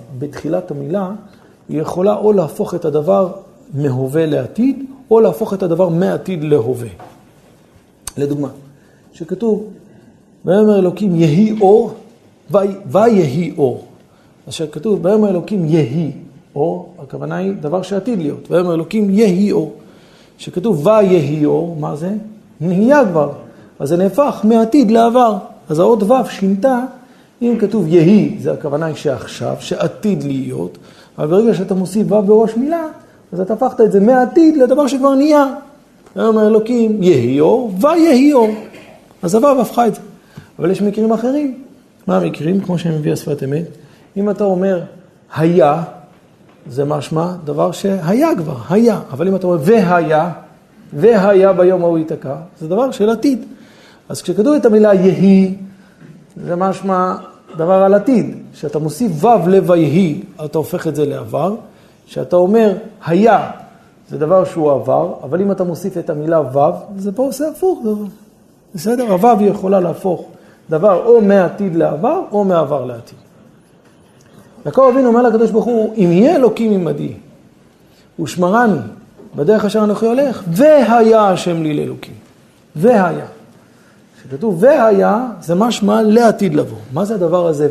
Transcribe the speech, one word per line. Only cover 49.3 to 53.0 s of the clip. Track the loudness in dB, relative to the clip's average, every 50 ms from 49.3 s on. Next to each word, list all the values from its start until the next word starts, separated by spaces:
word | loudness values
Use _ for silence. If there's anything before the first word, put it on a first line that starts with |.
| -2
אתה | -2 0
אומר | 0 -2 0 2
והיה, | 2 4 4 4 4 2 2 2 2 2 0 0 -2 -6 -10 -16 -20 _ _ _ _ _ _ -20 -14 -4
"והיה | 2 4 4 4 4 4 4 4 6 4 4 4
ביום | 4 4 4 2 2 0
ההוא | 0 0
ייתקע", | 0 -2 -4 -8 -8 -8 -10 -10 -10 -12 -18 _ -12
זה | -8
דבר | -4 -2 -2 -2 -2
של | -2 0